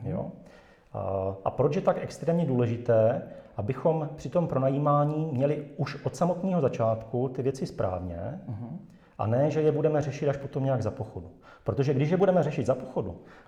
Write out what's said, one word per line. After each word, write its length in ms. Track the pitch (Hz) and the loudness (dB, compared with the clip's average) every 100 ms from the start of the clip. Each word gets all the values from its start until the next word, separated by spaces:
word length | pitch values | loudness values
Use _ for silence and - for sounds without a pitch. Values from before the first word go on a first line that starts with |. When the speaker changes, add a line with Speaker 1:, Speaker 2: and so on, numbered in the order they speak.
| 127 | -6
Speaker 1:
jo? 200 | - - - - - - - _ | -6 -6 -10 -20 -20 -20 -20 _
A, 400 | 107 95 98 95 98 - | -8 -4 -2 -2 -4 -4
a 60 | |
proč 240 | - 147 180 | 2 2 2
je 60 | |
tak 160 | 190 180 | 2 0
extrémně 440 | 117 - 143 170 151 | -2 -6 0 0 2
důležité, 760 | 123 117 113 - 113 110 135 - - - - | 2 2 0 4 6 6 2 -6 -16 -14 -6
abychom 520 | 104 131 170 156 147 - | -4 0 0 0 -2 -8
při 140 | 139 | -2
tom 180 | 175 165 | 0 0
pronajímání 840 | 131 135 139 147 147 147 151 160 | 2 2 2 4 4 4 0 -2
měli 340 | 123 143 147 - - | 0 2 0 -4 -6
už 280 | 139 - 135 | -4 -4 -6
od 100 | - | 0
samotného 460 | 175 180 190 175 | 0 0 0 2
začátku 680 | 131 - 113 113 - 123 131 | 2 2 0 0 -2 -2 -2
ty 120 | 131 | -2
věci 240 | 131 135 143 | -2 -2 -6
správně, 760 | - 98 92 90 85 101 180 - | -4 -2 -2 -6 -6 -8 -8 -8
Speaker 2:
Mhm. 320 | 107 117 175 - - - - | -10 -8 -12 -14 -20 -16 -4
Speaker 1:
a 100 | 104 | 0
ne, 240 | 120 151 | 2 2
že 100 | 151 | 2
je 100 | 151 | 2
budeme 300 | 147 151 151 | 4 2 2
řešit 280 | 139 127 147 | 0 -2 -2
až 80 | 135 | -2
potom 260 | 135 143 | -4 -2
nějak 180 | 135 131 | 0 0
za 80 | 104 | -2
pochodu. 400 | - 117 95 85 - - - | -4 -8 -10 -14 -18 -20 -10
Protože 300 | - 107 135 | -4 0 2
když 160 | 131 151 | 2 2
je 80 | 180 | 4
budeme 260 | 190 180 | 4 4
řešit 220 | 147 147 120 | 2 0 0
za 100 | 123 | 0
pochodu, 420 | - - 98 82 - - | -2 -6 -6 -8 -16 -20